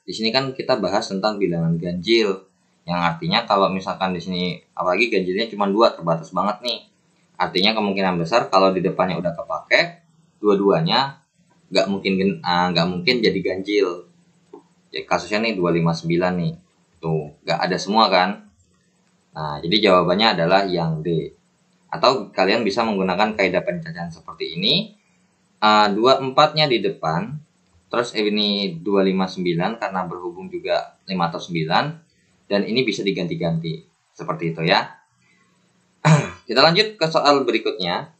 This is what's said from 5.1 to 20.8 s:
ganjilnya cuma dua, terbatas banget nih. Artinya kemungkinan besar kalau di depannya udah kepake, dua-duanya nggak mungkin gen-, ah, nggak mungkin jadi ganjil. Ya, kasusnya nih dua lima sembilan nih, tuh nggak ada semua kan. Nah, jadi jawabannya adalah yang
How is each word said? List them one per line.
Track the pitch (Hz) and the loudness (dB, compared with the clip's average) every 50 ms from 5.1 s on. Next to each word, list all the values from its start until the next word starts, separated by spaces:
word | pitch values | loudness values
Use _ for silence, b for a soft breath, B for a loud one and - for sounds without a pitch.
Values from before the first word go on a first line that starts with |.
ganjilnya | 107 95 92 90 92 104 117 113 | 2 0 0 0 -2 -2 -4 -4
cuma | 104 101 101 98 | -4 -2 -2 0
dua, | 98 110 117 104 | 4 4 4 4
terbatas | - - 85 85 82 80 80 - | 2 0 -2 -2 -2 -2 -4 -6
banget | 90 92 95 104 107 - 123 | -4 -4 -2 -2 -4 -4 -6
nih. | 123 113 - - _ _ _ _ _ _ _ _ _ _ | -8 -8 -8 -10 _ _ _ _ _ _ _ _ _ _
Artinya | - 92 85 82 92 95 107 110 | -4 -4 -2 0 2 2 2 2
kemungkinan | 110 104 101 98 98 98 92 90 | 0 0 -2 0 0 0 0 0
besar | 87 85 82 113 120 - - | -2 -2 0 0 0 0 2
kalau | - 95 95 95 | 2 4 4 4
di | 92 92 | 4 2
depannya | 87 92 - - 92 92 87 85 | 0 0 0 0 0 0 -2 -2
udah | 90 82 - | -4 -4 -4
kepake, | - - - 78 76 - - 113 143 175 170 - - _ _ _ _ _ _ _ - | -6 -8 -8 -8 -8 -4 0 2 2 2 0 -4 -14 _ _ _ _ _ _ _ -2
dua-duanya | 104 104 101 98 101 98 90 82 80 92 107 123 135 139 147 - _ _ _ _ _ _ _ _ _ - | 2 2 4 4 4 4 4 2 2 2 2 0 0 -2 -6 -14 _ _ _ _ _ _ _ _ _ -4
nggak | 90 98 95 98 | 0 0 0 0
mungkin | 101 95 - 98 95 | -2 -2 -2 0 0
gen-, | 92 95 98 90 - | 2 2 0 0 -2
ah, | - 90 87 87 90 90 | -2 -2 0 2 2 2
nggak | 87 85 85 90 | 2 0 0 0
mungkin | 90 87 87 127 123 120 | -2 -2 0 0 0 2
jadi | 110 92 87 98 92 | 2 2 0 0 -2
ganjil. | 98 92 95 95 101 104 101 95 90 87 90 - _ _ _ _ _ _ _ _ _ - - _ _ _ _ _ _ - | -4 -4 -4 -4 0 2 2 2 0 -2 -6 -12 _ _ _ _ _ _ _ _ _ -20 -20 _ _ _ _ _ _ -12
Ya, | 67 | -10
kasusnya | - - 90 87 - - 107 107 | -6 -4 -4 -4 -2 -2 -2 -2
nih | 113 117 107 92 | 0 -2 -2 0
dua | 87 85 82 | 0 0 2
lima | 85 82 82 | 2 2 0
sembilan | 82 - - 82 85 85 90 90 90 87 | 0 -2 -2 -2 0 0 0 0 0 -2
nih, | 82 80 80 - _ _ _ _ _ _ _ _ | -2 -4 -6 -8 _ _ _ _ _ _ _ _
tuh | - 80 80 78 73 73 - _ | -6 -4 -4 -4 -4 -8 -14 _
nggak | - - 82 - | -6 -4 -4 -2
ada | 92 90 92 | -2 -2 -2
semua | 85 92 98 104 110 110 | -4 -2 0 2 2 4
kan. | 95 95 90 90 95 104 - - - _ _ _ _ _ _ _ _ _ _ _ _ _ _ _ _ - | 4 4 4 4 2 -2 -6 -12 -20 _ _ _ _ _ _ _ _ _ _ _ _ _ _ _ _ -10
Nah, | 78 76 76 73 73 | -8 -8 -8 -8 -6
jadi | 78 82 101 107 104 98 | -4 0 2 4 6 6
jawabannya | 92 90 85 87 90 104 113 110 101 85 | 6 6 6 4 2 4 4 2 2 2
adalah | 95 92 95 98 | 2 4 4 4
yang | 101 95 90 85 | 2 2 0 0